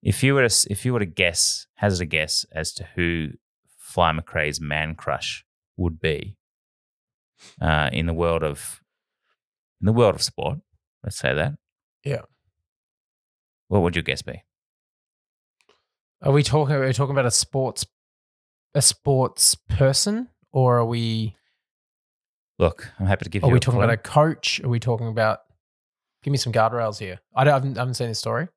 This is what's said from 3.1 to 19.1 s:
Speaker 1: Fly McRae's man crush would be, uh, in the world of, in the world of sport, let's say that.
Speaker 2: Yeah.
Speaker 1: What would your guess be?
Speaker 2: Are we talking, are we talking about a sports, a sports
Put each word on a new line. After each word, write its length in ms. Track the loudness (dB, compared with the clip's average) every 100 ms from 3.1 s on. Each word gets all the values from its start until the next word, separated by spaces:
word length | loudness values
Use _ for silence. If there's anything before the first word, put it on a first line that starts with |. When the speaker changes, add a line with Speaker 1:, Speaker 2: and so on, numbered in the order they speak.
| -2 -6 -10 _ _ _ _
Speaker 1:
Fly 340 | -8 0 2
McRae's 480 | 2 -4 -4 -4 -4
man 340 | -6 -4 -6
crush 500 | -8 -6 -6 -6 -12 _ _ _ -4
would 240 | -2 -2
be, 360 | -4 -4 -8 -16 _ _ _ _ _ _ _ _ _ _ -20 -6
uh, 300 | 0 0 0
in 140 | -2 -2
the 80 |
world 280 | 0 0 0
of, 380 | -2 -6 -10 -12 _ _ _ _ _ _ _ _ _ _
in 60 | 0
the 60 |
world 220 | 4 4
of 80 | 4
sport, 360 | -4 -4 -6 -6 _ _ _ _
let's 140 | -12 -4
say 180 | -2
that. 200 | 0 -2 -6 _ _ _ _
Speaker 2:
Yeah. 180 | -8 -8 -8 _ _ _ _ _ _ _ _ _ _ _ _ _ _
Speaker 1:
What 140 | 2
would 140 | 2 0
your 60 |
guess 200 | -4 -6
be? 200 | -8 -14 _ _ _ _ _ _ _ _ _ _ _ _ _ _ _ _ _ _
Speaker 2:
Are 100 | 2
we 100 | 4
talking, 320 | 4 2 2
are 120 | 0 0
we 60 |
talking 220 | 0 0
about 120 | 2 2
a 40 |
sports, 540 | 0 -2 -2 -4 -6 -10 _ _ _ _ _ _ _ _
a 60 | 2
sports 720 | 2 2 0